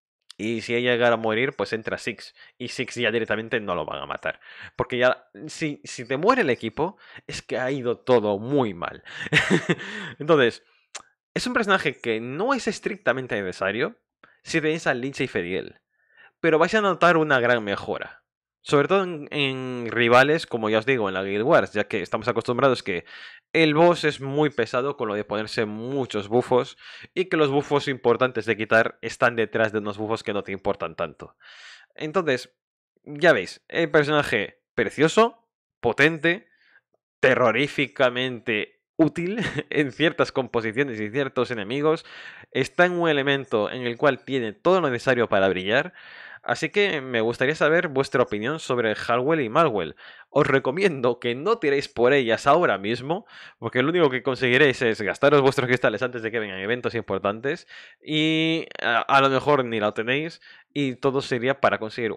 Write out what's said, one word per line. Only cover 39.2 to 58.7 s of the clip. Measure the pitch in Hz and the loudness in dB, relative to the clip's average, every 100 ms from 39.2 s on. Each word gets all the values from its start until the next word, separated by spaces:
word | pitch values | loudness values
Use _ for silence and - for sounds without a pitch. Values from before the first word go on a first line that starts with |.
| 175 226 | -6 -4
<laughs> | 170 147 - | -4 -6 -4
en | - 143 | -2 -2
ciertas | - 156 - 131 | 0 0 0 -2
composiciones | - 123 117 110 107 139 110 | -2 -4 -4 -4 -2 -4 -4
y | 107 | -6
ciertos | 123 135 - 120 | -4 -4 -4 -4
enemigos, | 120 98 135 151 160 - - - - - | -4 -6 -2 -2 -2 -6 -20 -18 -20 -6
está | 135 131 - 180 | -4 -2 2 2
en | |
un | 175 165 | 4 0
elemento | 147 139 139 127 113 101 | 2 2 0 0 -2 -2
en | 127 | -4
el | 123 117 | -6 0
cual | 147 127 | 2 2
tiene | - 131 110 | -2 -4 -4
todo | 101 165 185 | -2 2 2
lo | 156 | 2
necesario | 120 - 123 110 | 0 2 2 2
para | 101 95 | 4 2
brillar, | 90 95 120 175 - - - - - | 2 0 0 0 -8 -20 -20 -20 -12
así | - - 156 | -6 -4 -2
que | 208 202 160 | 0 0 -2
me | 131 120 | -2 0
gustaría | 110 117 131 160 | 0 0 0 2
saber | 156 165 175 | 2 2 2
vuestra | 135 135 135 | -2 0 2
opinión | 120 104 110 160 | 2 0 -4 -6
sobre | - 123 113 104 | -4 -2 0 -2
Hallwell | - 120 135 165 | 0 0 2 0
y | 117 | 0
Malwell. | 131 165 107 82 - - - - | 2 2 0 -4 -10 -20 -20 -4
Os | 139 151 | 0 2
recomiendo | 135 131 151 196 139 123 117 | 2 0 0 0 0 -2 -2
que | 120 120 | -4 -4
no | 170 233 | -2 -2
tiréis | 147 139 135 | 0 -2 -2
por | - 120 | 2 4
ellas | 143 117 107 139 | 4 4 2 4
ahora | 156 165 98 | 4 4 0
mismo, | 98 113 131 180 - - - _ | -2 -4 -4 -8 -8 -20 -20 _
porque | 117 123 | -4 0
lo | 135 | 0
único | 175 151 | 2 2
que | 127 | 2
conseguiréis | 127 120 127 123 147 120 | -4 -2 2 4 4 4
es | 120 104 | 0 0
gastaros | 101 85 139 143 | -4 2 4 6
vuestros | 135 135 123 | 4 2 0
cristales | 127 131 104 | 2 0 0
antes | 127 123 | -4 -6
de | 113 | -6
que | 113 | -4
vengan | 104 95 | -6 -6
eventos | 98 123 123 120 | -4 -2 -2 -6
importantes, | 101 95 98 107 135 170 - - - _ | -4 -2 -2 -2 -4 -6 -10 -20 -20 _
y | - 156 156 160 160 160 - | -6 0 0 0 0 -2 -6